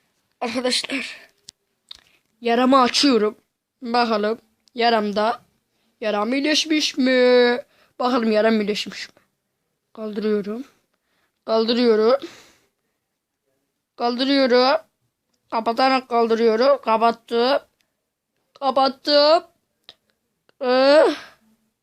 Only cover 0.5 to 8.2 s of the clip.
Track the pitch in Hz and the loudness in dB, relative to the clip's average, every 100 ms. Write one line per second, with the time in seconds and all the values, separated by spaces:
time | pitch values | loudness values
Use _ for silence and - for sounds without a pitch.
0.5 | 233 254 240 - 269 233 - - _ - | -6 -4 -4 -6 -8 -10 -16 -20 _ -20
1.5 | - _ _ - - _ _ _ _ 233 | -20 _ _ -20 -20 _ _ _ _ -4
2.5 | 233 254 269 240 - 285 233 208 - _ | 0 2 4 2 0 0 2 0 -6 _
3.5 | _ _ _ 247 233 240 214 208 226 _ | _ _ _ -6 -2 0 -2 -4 -6 _
4.5 | _ _ 247 233 226 208 202 214 - _ | _ _ -4 0 0 -2 -2 -4 -4 _
5.5 | _ _ _ _ _ 220 208 214 269 285 | _ _ _ _ _ -6 -4 -2 -2 -2
6.5 | 294 320 311 285 - 254 254 247 247 240 | -2 -2 -2 -4 -2 0 2 4 4 2
7.5 | 240 - _ _ - 247 254 | 0 -8 _ _ -6 -2 0